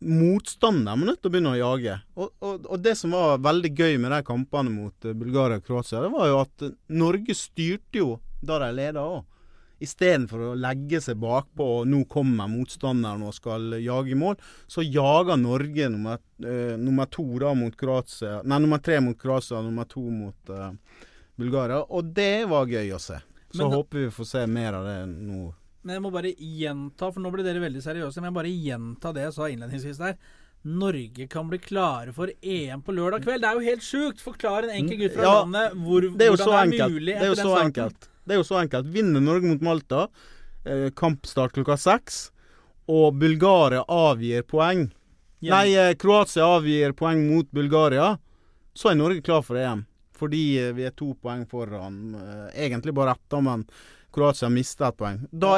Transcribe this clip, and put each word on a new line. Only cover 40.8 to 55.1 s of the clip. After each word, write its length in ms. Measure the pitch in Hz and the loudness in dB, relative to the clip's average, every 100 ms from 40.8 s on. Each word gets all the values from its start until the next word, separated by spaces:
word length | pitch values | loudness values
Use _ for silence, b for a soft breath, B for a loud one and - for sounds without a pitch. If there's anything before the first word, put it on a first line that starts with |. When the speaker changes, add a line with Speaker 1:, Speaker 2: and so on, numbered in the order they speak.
| 135 | -4
Speaker 1:
kampstart 640 | - 170 147 - - 127 - | 0 0 0 -2 0 0 0
klokka 220 | 135 143 | 0 2
seks, 380 | 185 226 - - - b b b b b - | 2 2 0 -12 -12 b b b b b 0
og 260 | 160 151 139 | 6 6 6
Bulgaria 600 | 160 156 190 185 143 127 127 | 2 6 6 8 6 4 0
avgir 540 | 170 156 120 117 120 | 4 4 4 0 -2
poeng. 480 | - 156 165 185 135 - _ _ _ - | 0 2 2 2 0 -4 _ _ _ -8
Speaker 2:
Ja. 140 | 160 190 | 2 4
Speaker 1:
Nei, 120 | 202 | 6
eh, 200 | 190 180 | 6 6
Kroatia 500 | 175 196 208 202 170 | 4 6 6 6 4
avgir 480 | 165 175 151 147 143 | 6 6 4 2 2
poeng 300 | 139 165 160 151 | 2 0 2 4
mot 180 | 160 147 | 2 2
Bulgaria, 640 | 139 143 156 156 131 180 208 - _ _ _ - | -2 2 4 4 4 2 0 -6 _ _ _ -20
så 160 | - 220 | 0 2
er 60 | 156 | 4
Norge 260 | 156 185 | 2 0
klar 180 | 143 160 | 2 2
for 140 | - 123 | 2 -2
E 60 | |
M. 220 | 127 107 110 _ _ | -2 -4 -8 _ _
Fordi, 460 | - 151 151 151 135 | -8 -4 0 0 0
eh, 140 | 123 | -2
vi 100 | 123 | -4
er 60 | 127 | -6
to 240 | - 147 | -6 -8
poeng 320 | 131 123 123 117 | -8 -8 -8 -8
foran, 680 | 123 110 101 95 98 110 107 | -8 -8 -8 -10 -12 -12 -14
eh, 480 | 98 104 104 - 147 | -14 -14 -14 -6 -4
egentlig 240 | 120 147 | -4 -4
bare 200 | 139 135 | 0 0
ett, 160 | 123 - | 0 -2
da, 100 | 147 | 0
men 240 | 135 120 107 B B B B | 0 0 -6 B B B B
Kroatia 360 | - 143 135 120 | 2 2 2 0
mistet 400 | 123 127 - 135 | 0 0 -2 -4
et 80 | - | -2
poeng. 300 | 104 | -6